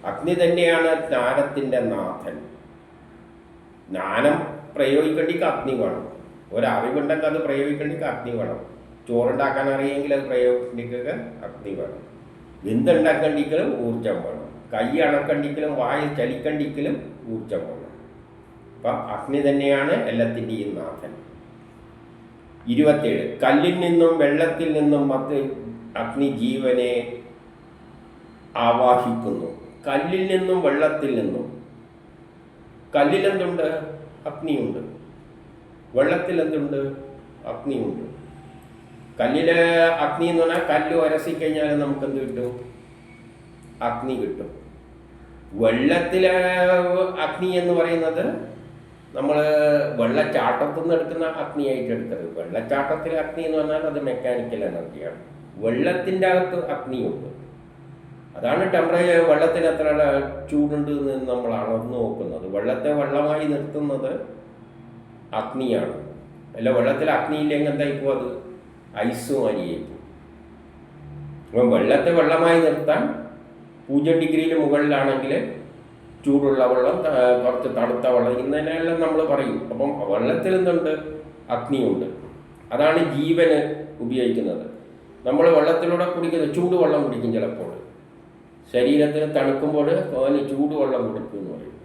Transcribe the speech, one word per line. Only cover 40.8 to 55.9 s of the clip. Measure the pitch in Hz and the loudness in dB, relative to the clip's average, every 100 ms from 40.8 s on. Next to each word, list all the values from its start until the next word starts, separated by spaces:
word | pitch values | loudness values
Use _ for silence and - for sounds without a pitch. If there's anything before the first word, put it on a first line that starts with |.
| 151 165 | 2 2
ഉരസിക്കഴിഞ്ഞാൽ | 156 156 165 165 160 151 151 147 | 2 0 -2 -4 -2 0 0 0
നമുക്ക് | 139 139 139 | -2 -2 -4
എന്ത് | 135 | -4
കിട്ടും? | 120 127 123 123 - - - - - - - - - - - - 120 | -6 -6 -6 -8 -14 -20 -20 -20 -20 -20 -20 -20 -20 -20 -20 -6 -4
അഗ്നി | 117 127 120 | -4 -4 -4
കിട്ടും. | 101 - - - - - - - - - - - - 98 | -4 -6 -12 -14 -20 -20 -20 -20 -20 -20 -20 -20 -14 2
വെള്ളത്തിലെ | 113 120 143 175 175 185 185 185 180 180 180 180 180 180 185 180 | 2 4 2 2 2 2 4 4 2 2 4 4 2 0 0 -2
അഗ്നി | 156 - 180 180 | -4 -2 0 0
എന്ന് | 175 170 | 2 2
പറയുന്നത് | 170 165 160 165 240 - - - - - - - - 131 | 2 2 0 0 -2 -4 -10 -14 -18 -20 -20 -20 -12 -4
നമ്മൾ | 139 151 151 151 151 147 - 120 | 0 2 4 4 4 4 2 0
വെള്ളച്ചാട്ടത്തിൽ | 117 139 151 131 117 - 147 156 | 2 2 2 2 0 0 -2 -2
നിന്ന് | 165 160 | 2 2
എടുക്കുന്ന | 160 165 160 151 | 0 -4 -4 -4
അഗ്നിയായിട്ട് | 143 147 139 127 113 117 | -6 -2 -2 -2 -2 -4
എടുക്കരുത്. | - 87 82 82 | -4 -8 -8 -8
വെള്ളച്ചാട്ടത്തിലെ | 85 104 113 139 139 156 160 160 | -6 -6 -2 -2 0 -4 -2 -4
അഗ്നി | 151 165 160 | -4 -6 -2
എന്ന് | 156 | -2
പറഞ്ഞാൽ | 151 156 156 | 0 -2 -2
അത് | 147 135 | -4 -4
മെക്കാനിക്കൽ | 120 123 123 113 110 95 | -4 -2 -2 -4 -4 -4
എനർജിയാണ്. | 85 82 76 82 - - - - 92 | -6 -10 -12 -12 -12 -18 -20 -18 -4
വെള്ളത്തിൻ്റെ | 110 127 170 | -2 0 0